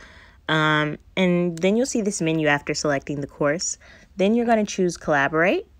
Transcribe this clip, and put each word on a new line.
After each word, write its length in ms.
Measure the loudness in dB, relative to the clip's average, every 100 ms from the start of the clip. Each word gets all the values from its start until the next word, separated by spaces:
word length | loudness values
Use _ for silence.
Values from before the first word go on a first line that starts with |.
| -20 -20 -20 -16 -4
Um, 500 | 0 2 2 0 -6 -8 0
and 400 | 2 2 0 0
then 180 | 0 2
you'll 100 | 0
see 140 | -2
this 200 | -4 -2
menu 280 | -2 0 2
after 260 | 0 -2
selecting 460 | -4 -2 -2 -4 -8
the 60 | -8
course. 520 | -4 -2 -2 -6 -8 -16 -20 -18 -2
Then 180 | 2
you're 120 | 2 2
gonna 200 | 2 0
choose 300 | -2 -2 -2
Collaborate 720 | -2 0 2 2 2 0 -4 _